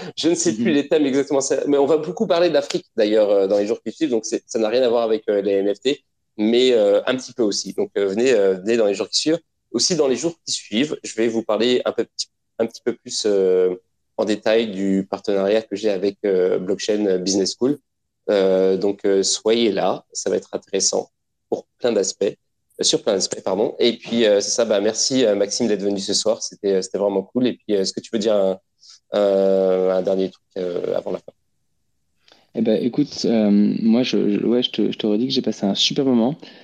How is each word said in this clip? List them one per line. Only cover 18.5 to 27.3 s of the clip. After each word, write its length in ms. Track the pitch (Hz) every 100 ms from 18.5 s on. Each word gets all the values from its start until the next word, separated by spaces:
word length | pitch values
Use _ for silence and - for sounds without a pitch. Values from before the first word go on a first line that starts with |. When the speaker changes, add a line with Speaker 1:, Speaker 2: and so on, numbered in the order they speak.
| 95 95 95
Speaker 1:
donc, 280 | 101 101
euh, 180 | 101 98
soyez 500 | 95 - 110 117 117
là, 320 | 95 90 139 -
ça 180 | - 98
va 60 | 95
être 140 | -
intéressant 580 | 98 - 95 - 98 - _ _ _ -
pour 180 | - - _
plein 140 | 120
d'aspects, 300 | 104 95 -
euh, 600 | 101 - _ _ _ -
sur 180 | - 151
plein 120 | 120
d'aspects, 260 | 98 - -
pardon. 320 | 101 95 127 -
Et 180 | 120 117
puis, 260 | - 117
euh, 160 | 107 101
c'est 100 | -
ça, 140 | -
bah, 160 | 113 101
merci, 440 | 107 110 - 131
euh, 100 | 110
Maxime 320 | 98 98 - 113
d'être 160 | 101
venu 160 | 101 101
ce 160 | 98
soir, 280 | 139 107 113
c'était, 320 | - - 101
euh, 80 | 95
c'était 160 | 95 98
vraiment 240 | 101 98
cool. 260 | 98